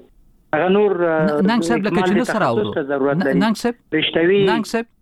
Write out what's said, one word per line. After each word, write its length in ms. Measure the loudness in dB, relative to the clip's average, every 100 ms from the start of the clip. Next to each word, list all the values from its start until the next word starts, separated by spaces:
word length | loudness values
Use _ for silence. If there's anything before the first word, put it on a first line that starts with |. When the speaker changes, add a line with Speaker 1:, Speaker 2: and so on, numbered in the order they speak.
| -12 _ _ _ _
Speaker 1:
هغه 160 | -2 2 2
نور، 180 | 2 2 0
آه، 320 | 0 0 0
Speaker 2:
ن-، 80 | 0
ننګ 120 | 0
صاحب، 180 | 0 -2
لکه 160 | 0 0
چې 80 |
Speaker 1:
اکمال 140 | 0 0
Speaker 2:
نه 60 |
Speaker 1:
د 40 | 0
Speaker 2:
سره 120 | 0
Speaker 1:
تخصص 80 | 0
Speaker 2:
اورو. 260 | 0 -2 -4
Speaker 1:
ته 60 | -2
ضرورت 240 | 0 0 0
Speaker 2:
ن-، 100 | 0
Speaker 1:
لري. 120 | 0
Speaker 2:
ننګ 160 | 0 0
صاحب، 200 | -4 -6 _ -4
Speaker 1:
رشتوي 420 | -2 0 2 4 2
Speaker 2:
ننګ 160 | 0 -2
صاحب، 140 | -6 -6 _